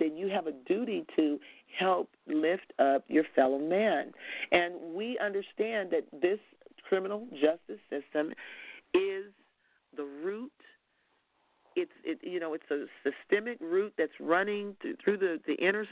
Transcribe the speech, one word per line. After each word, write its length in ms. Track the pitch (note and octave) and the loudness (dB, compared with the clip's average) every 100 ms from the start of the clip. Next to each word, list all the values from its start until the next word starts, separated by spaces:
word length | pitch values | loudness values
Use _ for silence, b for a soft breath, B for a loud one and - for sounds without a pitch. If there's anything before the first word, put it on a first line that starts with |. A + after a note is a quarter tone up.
then 160 | D#3+ D#3 | -2 0
you 120 | F#3+ | -2
have 200 | G3 D#3+ | -2 -2
a 40 | C#3 B2+ | -6 -2
duty 400 | F#3+ B3 F#3 D#3 | 0 0 -4 -2
to 240 | - D3+ D3 B B _ - | 2 2 0 B B _ -2
help 320 | F#3 F3+ D#3+ _ - | 2 2 0 _ -4
lift 460 | D3+ D#3 F#3+ - - | 0 2 0 -2 2
up 240 | C3+ C#3 - | 4 4 4
your 160 | C#3 D#3 - | 2 4 4
fellow 240 | C3 C#3 | 4 4
man. 500 | D3+ F#3 G#3+ D3+ - - B B B | 0 2 2 0 -2 -12 B B B
And 240 | F3 F3 F3+ E3 | 2 2 -4 -8
we 240 | E3+ A3+ B3+ | -6 -4 -2
understand 640 | G#3 G3 G3 - A3 A3+ F#3 | -2 -2 -4 -2 -2 -2 0
that 100 | E3 B2 D3 | -2 -2 0
this 200 | F3 G#3 - _ _ - - | 0 0 -6 _ _ -20 -2
criminal 400 | F#3+ F#3+ G#3 A#3+ | 0 0 -6 -8
justice 500 | D3 D3+ E3+ - G#3 _ | 2 2 2 -6 -16 _
system 440 | C#3+ - D3+ D#3 - B B B B - | -10 -4 -4 -4 -6 B B B B 0
is 320 | F#3 G3 G3 G3+ _ _ _ _ _ _ C3 | 2 2 -2 -10 _ _ _ _ _ _ -10
the 80 | C#3+ C#3+ | -10 -6
root. 260 | E3+ G#3+ B3+ - - _ _ _ _ _ _ _ _ _ _ - | -6 -6 -10 -14 -20 _ _ _ _ _ _ _ _ _ _ -6
It's, 160 | F3 - | -6 -8
it, 160 | - D#3+ | -8 -8
you 180 | - F3+ | -8 -8
know, 140 | E3 | -6
it's 140 | D#3+ - | -8 -4
a 140 | D3 B2+ - | -6 -6 -6
systemic 560 | C#3 C#3 - G3+ A3+ A#3 | -4 -4 0 0 0 -8
root 320 | E3 F3+ G#3 - | -2 0 0 -2
that's 140 | D#3 - | -2 -2
running 560 | D3 E3+ G3+ G#3 G3+ G3 | 2 2 2 -2 -6 -8
th-, 140 | - - | -8 -2
through 140 | - G3+ | 0 2
the, 200 | F#3 D#3+ - | 0 0 -2
the 80 | D3 | 2
inner 220 | F3+ G#3 G#3 | 2 2 -2